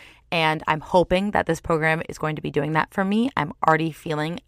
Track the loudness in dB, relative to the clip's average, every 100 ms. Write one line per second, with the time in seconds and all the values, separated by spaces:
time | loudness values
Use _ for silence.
0 | -20 -20 _ 0 0 0 -2 -4 2 2
1 | 4 2 2 0 0 -2 -2 0 0 0
2 | -4 -6 -4 -4 -2 -2 0 0 -2 -2
3 | 0 2 0 -2 -4 0 4 4 2 -4
4 | -4 -2 -2 -6